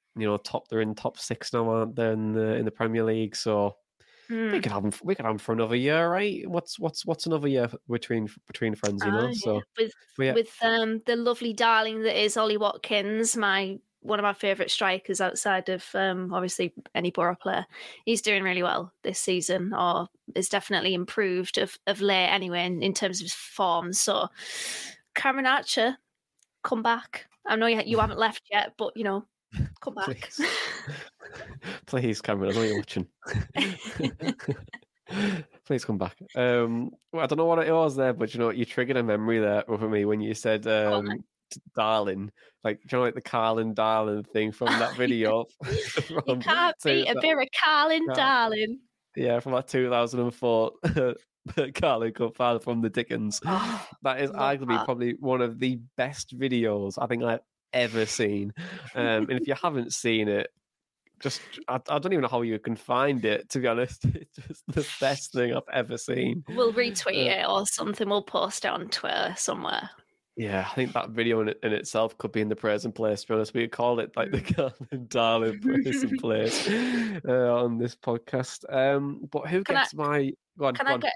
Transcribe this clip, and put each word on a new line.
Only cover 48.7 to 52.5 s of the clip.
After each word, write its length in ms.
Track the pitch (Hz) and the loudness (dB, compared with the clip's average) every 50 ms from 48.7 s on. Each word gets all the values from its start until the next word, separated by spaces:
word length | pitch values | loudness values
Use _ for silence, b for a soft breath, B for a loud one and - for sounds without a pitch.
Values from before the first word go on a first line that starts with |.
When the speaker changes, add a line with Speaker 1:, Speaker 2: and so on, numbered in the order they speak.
| 240 269 - _ _ _ _ _ _ | -4 -8 -12 _ _ _ _ _ _
Speaker 1:
Yeah, 240 | 143 131 123 120 120 | -2 0 2 2 0
from, 140 | - 139 131 | 0 0 0
like, 140 | 127 131 - | 0 0 0
two 220 | - 135 127 123 | 0 2 2 4
thousand 300 | 123 120 120 117 120 123 | 4 2 2 2 0 0
and 120 | 120 120 117 | 0 -2 -2
four, 380 | - - 120 117 113 113 - - - - | 0 2 4 4 4 4 2 0 -2 -2
<laughs> 920 | 165 - 151 131 123 120 - - _ _ _ _ - - - 143 131 135 | 0 2 2 2 2 0 -2 -8 _ _ _ _ -4 -2 -2 -2 -2 -2
Carlin 380 | - 180 156 131 113 113 113 104 | 0 2 2 4 2 2 0 0
Cup 220 | - 123 113 - | 0 -2 -2 0
final 240 | - 127 120 | 2 2 2